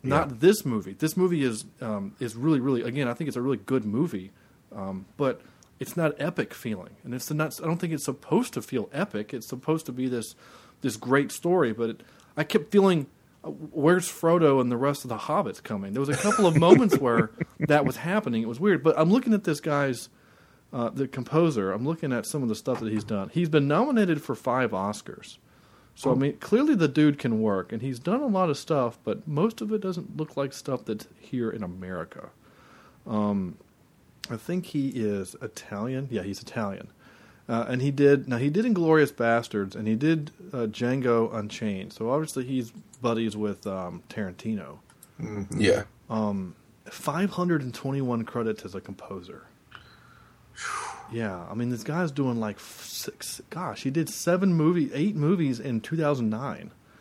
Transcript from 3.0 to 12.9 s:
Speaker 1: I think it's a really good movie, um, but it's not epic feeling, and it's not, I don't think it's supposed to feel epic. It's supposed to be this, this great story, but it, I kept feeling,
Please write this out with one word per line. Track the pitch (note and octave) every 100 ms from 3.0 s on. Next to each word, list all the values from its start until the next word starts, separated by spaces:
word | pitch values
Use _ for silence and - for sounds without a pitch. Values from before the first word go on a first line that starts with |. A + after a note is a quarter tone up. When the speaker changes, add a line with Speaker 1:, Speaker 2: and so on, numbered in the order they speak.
| B2+
Speaker 1:
I |
think | A#2+ D3+
it's |
a | A#2+
really | B2+ A#2+
good | G2+ C3
movie, | G#2+ A2 E3+ G2 F#2 _ _ _ _
um, | G#2 G2 F#2+ F#2+ -
but | C3+ B2+ - _ _ _
it's | B2+ -
not | D#3+ -
epic | D3+ - G#2+
feeling, | - A#2+ G2+ F2+ -
and | -
it's | B2 -
not, | D3+ D#3 -
I |
don't | E3 E3+
think | F3
it's | D#3
supposed | - C3 - G3+ B3
to | C3
feel | - B2+ G#2
epic. | C#3+ G3+ G#2+ G#2+
It's | B2 -
supposed | B2+ - D#3 -
to |
be | B2 B2+
this, | B2 G#2+ - - - - _
this | C3
great | G#2+ B2 C3+ C3
story, | - E3+ F3+ B2+
but | A2 A2+
it, | A2+ - - - -
I |
kept | D#3+ A3 G#3+
feeling, | G3+ F#3+